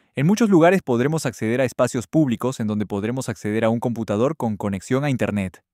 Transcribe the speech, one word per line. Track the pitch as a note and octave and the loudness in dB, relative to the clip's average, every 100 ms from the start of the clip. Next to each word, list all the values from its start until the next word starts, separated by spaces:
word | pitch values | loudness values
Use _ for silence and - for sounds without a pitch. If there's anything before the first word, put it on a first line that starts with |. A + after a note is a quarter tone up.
| _ - | _ -2
en | D3 | 0
muchos | G#3+ A3+ | 2 4
lugares | F3+ E3 F#3+ | 6 6 4
podremos | - A#2 C3 D#3+ C3+ | 2 0 0 0 -4
acceder | - A2 B2 | -4 -2 0
a | C3 | -2
espacios | - B2 B2 - | 0 -2 -2 -2
públicos | D#3+ C#3+ A2+ A#2+ B2+ | 2 2 0 -2 -4
en | G#2+ | -4
donde | G#2+ G2+ | -4 -4
podremos | G2+ A2 C3 B2 | -4 -4 -4 -8
acceder | A2 G#2+ A2 A2+ | -8 -4 0 0
a | |
un | A#2 | 0
computador | B2+ A#2 G#2+ G#2 C3 D#3+ | -2 -4 -2 0 0 -2
con | A#2 G2+ | -4 -4
conexión | G#2 G2 - C3 | -4 -6 -2 -2
a | D3 | 0
Internet. | B2 G#2+ G#2 F#2+ - _ | -2 0 -2 -4 -8 _